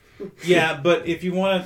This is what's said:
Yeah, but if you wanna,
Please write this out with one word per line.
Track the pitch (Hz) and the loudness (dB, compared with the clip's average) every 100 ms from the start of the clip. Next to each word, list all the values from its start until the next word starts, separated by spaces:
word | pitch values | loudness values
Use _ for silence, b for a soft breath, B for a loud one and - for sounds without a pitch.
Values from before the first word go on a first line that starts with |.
| B B 196 - | B B -16 -8
Yeah, | 165 175 160 147 | 2 2 2 0
but | 160 165 165 | 2 2 0
if | 165 | -4
you | 180 | -4
wanna, | 180 196 190 | -2 0 0